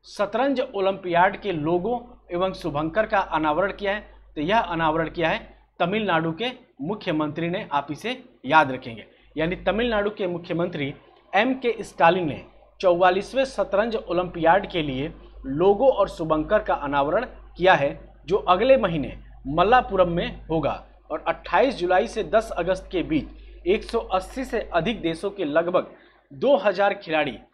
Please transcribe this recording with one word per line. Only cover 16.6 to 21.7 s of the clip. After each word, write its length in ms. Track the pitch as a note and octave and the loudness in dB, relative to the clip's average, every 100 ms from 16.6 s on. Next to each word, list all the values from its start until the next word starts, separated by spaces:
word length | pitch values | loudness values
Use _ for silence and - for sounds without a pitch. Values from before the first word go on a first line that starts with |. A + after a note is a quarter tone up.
| - | 2
अनावरण 520 | F3 C#3+ C#3+ C#3+ F#3+ A#3+ - - - | -2 0 0 2 0 -2 -12 -20 2
किया 180 | F#3 | 6
है, 400 | E3 C#3+ E3+ - - C#3 | 6 4 -4 -16 -20 -2
जो 100 | G3+ | -2
अगले 400 | - F#3 C4 C4 | 2 2 6 4
महीने 420 | G3+ E3 A#2+ F#2+ - - C3 | 4 -2 -6 -10 -20 -14 -4
मल्लापुरम 600 | D#3 F#3+ B3+ - F#3+ F3+ | 0 4 4 4 0 2
में 380 | E3+ A#3 F#3+ - | 2 -4 -8 -4
होगा। 400 | D#3+ C3+ G2+ - - - | -2 0 -4 -12 -20 -10
और 140 | D#3 E3 | -6 -4
अट्ठाईस 460 | D#3+ - F3 C4 | -6 0 2 2